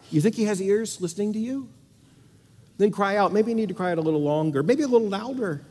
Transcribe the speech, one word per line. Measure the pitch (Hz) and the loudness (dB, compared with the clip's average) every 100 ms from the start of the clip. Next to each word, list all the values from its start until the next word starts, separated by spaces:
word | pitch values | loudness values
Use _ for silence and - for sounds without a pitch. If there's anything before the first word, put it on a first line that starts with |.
| - | 0
You | 156 | 2
think | 180 | 2
he | 226 | 0
has | 214 196 | -2 0
ears | 190 208 220 - | 0 0 0 -6
listening | 175 190 208 | -8 -4 -4
to | 214 | -4
you? | 226 269 254 - _ _ _ _ - _ _ - - - | -4 -6 -10 -20 _ _ _ _ -20 _ _ -20 -20 0
Then | 208 | 0
cry | - 196 202 | 2 0 2
out. | 190 | 2
Maybe | 196 220 | 2 2
you | |
need | 226 214 | 0 -2
to | |
cry | 180 180 | -2 -2
out | 165 | 0
a | |
little | 156 156 | 0 0
longer, | 147 151 156 139 | 0 0 0 0
maybe | 151 285 | 2 2
a | 294 | 4
little | 240 214 | 2 2
louder. | 196 233 269 208 143 - | -4 -6 -4 -4 -6 -10